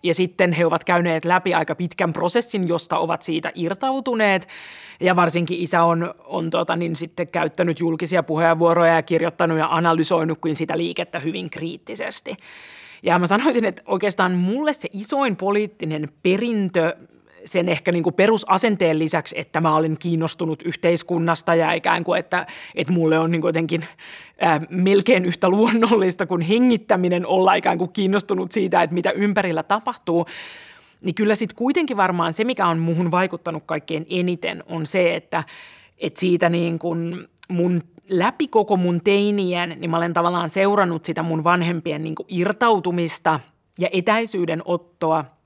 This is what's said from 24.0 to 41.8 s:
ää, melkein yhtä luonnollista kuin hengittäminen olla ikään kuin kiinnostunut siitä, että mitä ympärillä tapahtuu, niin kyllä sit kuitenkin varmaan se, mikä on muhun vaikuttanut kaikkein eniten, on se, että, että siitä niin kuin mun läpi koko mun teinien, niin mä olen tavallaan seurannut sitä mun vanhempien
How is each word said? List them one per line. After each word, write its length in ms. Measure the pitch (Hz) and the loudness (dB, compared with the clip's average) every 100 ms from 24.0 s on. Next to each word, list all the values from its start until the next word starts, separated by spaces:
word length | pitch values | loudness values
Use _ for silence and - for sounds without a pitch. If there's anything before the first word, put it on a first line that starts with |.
| - - - _ | -20 -20 -20 _
ää, 200 | 170 151 156 | 0 0 -2
melkein 540 | 180 185 196 190 196 | 0 4 4 4 2
yhtä 240 | 180 170 - | 2 0 2
luonnollista 800 | 196 233 226 226 220 185 175 180 | 4 4 4 4 4 2 -2 -4
kuin 140 | 175 | -2
hengittäminen 880 | 165 226 254 226 - 185 180 175 - | 0 4 4 2 2 2 2 0 0
olla 280 | 185 185 | 4 4
ikään 240 | 185 185 175 | 4 2 -2
kuin 140 | 175 | -4
kiinnostunut 600 | - 190 196 - 185 185 | -2 0 0 0 -4 -2
siitä, 300 | 220 185 175 | -2 2 2
että 120 | 170 | 2
mitä 160 | 175 170 | 0 -2
ympärillä 520 | - 208 202 190 165 | 0 0 0 0 -2
tapahtuu, 640 | - 208 247 240 - 170 170 - - - - - _ _ | 0 -2 -2 -8 -2 0 0 -8 -18 -18 -20 -20 _ _
niin 140 | - | -6
kyllä 200 | - 208 | 0 0
sit 180 | 214 190 | 2 -2
kuitenkin 440 | - 247 285 311 208 | -2 0 0 0 2
varmaan 360 | 185 175 170 | 2 2 -2
se, 120 | 165 | 0
mikä 220 | 233 254 180 | -2 0 0
on 120 | 165 | 2
muhun 320 | 165 165 175 | 0 0 2
vaikuttanut 520 | 175 190 175 170 156 - | 2 0 -4 -8 -8 -6
kaikkein 400 | 156 - 160 165 | -8 -4 -8 -4
eniten, 540 | 180 180 175 165 170 - | -2 -2 -2 -6 -8 -10
on 200 | 165 156 | -8 -4
se, 280 | 196 170 | 0 0
että, 300 | 170 _ 165 156 - - - _ _ | 0 _ -6 -6 -14 -20 -20 _ _
että 220 | - - | -8 -2
siitä 280 | 180 175 170 | 0 2 2
niin 300 | 170 170 165 | 2 -2 -2
kuin 500 | 170 170 170 175 - _ - | -4 -4 -6 -8 -16 _ -6
mun 340 | 175 175 175 - - _ | 0 2 0 -4 -20 _
läpi 400 | 185 202 254 294 | 0 0 -2 0
koko 280 | 226 208 196 | 0 2 2
mun 240 | 175 175 | 2 0
teinien, 720 | 208 202 208 202 180 175 175 160 | 2 2 2 0 0 -2 -4 -6
niin 100 | 170 | -2
mä 60 | 165 | 0
olen 160 | 170 | 0
tavallaan 380 | 170 170 - 170 | 0 0 0 -2
seurannut 540 | 196 196 208 180 165 | 0 2 2 2 -2
sitä 180 | - - | -4 -4
mun 220 | 165 160 | -2 0
vanhempien 580 | 156 180 170 170 | 2 2 2 -2